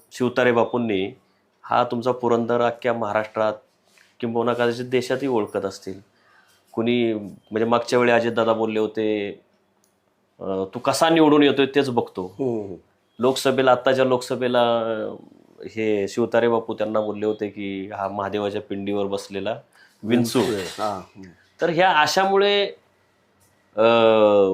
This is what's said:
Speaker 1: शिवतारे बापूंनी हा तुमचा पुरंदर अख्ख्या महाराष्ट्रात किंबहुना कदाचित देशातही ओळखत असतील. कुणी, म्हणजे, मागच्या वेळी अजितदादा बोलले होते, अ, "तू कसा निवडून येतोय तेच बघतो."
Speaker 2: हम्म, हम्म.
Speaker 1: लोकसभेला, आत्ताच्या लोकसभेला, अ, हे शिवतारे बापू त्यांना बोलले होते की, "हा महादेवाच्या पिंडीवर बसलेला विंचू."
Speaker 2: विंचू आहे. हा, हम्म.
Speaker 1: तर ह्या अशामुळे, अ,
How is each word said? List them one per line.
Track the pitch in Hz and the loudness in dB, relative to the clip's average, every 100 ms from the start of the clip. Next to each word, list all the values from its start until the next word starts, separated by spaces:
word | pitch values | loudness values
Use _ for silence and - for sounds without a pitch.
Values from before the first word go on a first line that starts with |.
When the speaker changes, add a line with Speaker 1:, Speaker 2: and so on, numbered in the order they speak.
| _ | _
Speaker 1:
शिवतारे | - 123 123 123 | -4 -2 2 2
बापूंनी | 117 110 120 117 98 95 - _ _ _ _ | 4 2 0 -2 -2 -2 -8 _ _ _ _
हा | - 120 | -4 0
तुमचा | 123 123 117 | 0 -2 -2
पुरंदर | 123 120 117 117 120 | -2 0 0 0 0
अख्ख्या | 117 117 127 | 0 -2 -4
महाराष्ट्रात | 117 110 107 107 - 110 107 _ _ _ _ _ _ | -2 -2 -4 -4 -2 -2 -4 _ _ _ _ _ _
किंबहुना | 120 117 117 | -6 -2 -2
कदाचित | 120 120 117 127 | 0 0 -2 -2
देशातही | 127 123 131 139 | -2 -2 -4 0
ओळखत | 120 104 104 95 | -2 -2 -4 -6
असतील. | - - 95 _ _ _ _ _ _ _ | -10 -14 -16 _ _ _ _ _ _ _
कुणी, | - 117 123 117 | -4 0 0 0
म्हणजे, | 107 101 - _ 107 113 | -2 -8 -18 _ -2 0
मागच्या | 120 117 127 | 0 2 2
वेळी | 120 | 4
अजितदादा | 117 117 113 113 | 4 2 0 0
बोलले | 110 110 107 | 0 0 -2
होते, | 107 110 107 107 101 - _ _ _ _ _ _ _ _ _ _ | -2 -2 -2 -2 -4 -10 _ _ _ _ _ _ _ _ _ _
अ, | |
"तू | 92 95 95 123 | -8 -6 -6 -4
कसा | 135 131 165 | -4 0 2
निवडून | 165 156 147 | 6 6 6
येतोय | 143 127 135 | 4 4 2
तेच | 143 131 | 2 0
बघतो." | 120 117 - 92 101 | -2 -4 -8 -12 -6
Speaker 2:
हम्म, | 135 113 | -6 -6
हम्म. | 101 85 _ _ _ _ | -8 -14 _ _ _ _
Speaker 1:
लोकसभेला, | 120 135 139 127 135 | -2 0 0 2 4
आत्ताच्या | 123 135 131 131 | 4 2 2 2
लोकसभेला, | 127 - 123 123 123 | 0 -2 -4 -2 2
अ, | 120 117 113 110 104 - - - _ _ | 2 0 -2 -6 -8 -10 -20 -20 _ _
हे | - 110 110 107 98 | -14 -6 -2 0 -2
शिवतारे | - 113 117 117 | -2 0 2 2
बापू | 117 113 | 0 -2
त्यांना | 107 107 110 | -6 -2 -2
बोलले | 107 104 107 | -2 -4 -4
होते | 104 104 | -4 -6
की, | 101 101 98 95 101 | -8 -8 -8 -10 -6
"हा | 98 | -6
महादेवाच्या | 101 98 104 104 104 | -4 -6 -4 -4 -4
पिंडीवर | 104 98 98 101 101 | -8 -8 -4 -4 -2
बसलेला | 98 - 98 98 120 - _ _ _ | -6 -8 -8 -8 -8 -12 _ _ _
विंचू." | 104 123 117 131 | -2 0 2 0
Speaker 2:
विंचू | 113 104 | 0 -2
आहे. | 90 | -6
हा, | - 104 | -6 -6
हम्म. | 98 90 104 95 82 _ _ | -6 -12 -20 -20 -20 _ _
Speaker 1:
तर | 165 | -4
ह्या | 165 185 | 2 2
अशामुळे, | 156 151 - 196 196 202 202 196 - _ _ _ _ _ _ _ _ _ 104 | 4 2 2 2 2 2 2 -2 -6 _ _ _ _ _ _ _ _ _ 2
अ, | 113 117 113 110 107 104 98 | 4 6 6 6 6 6 4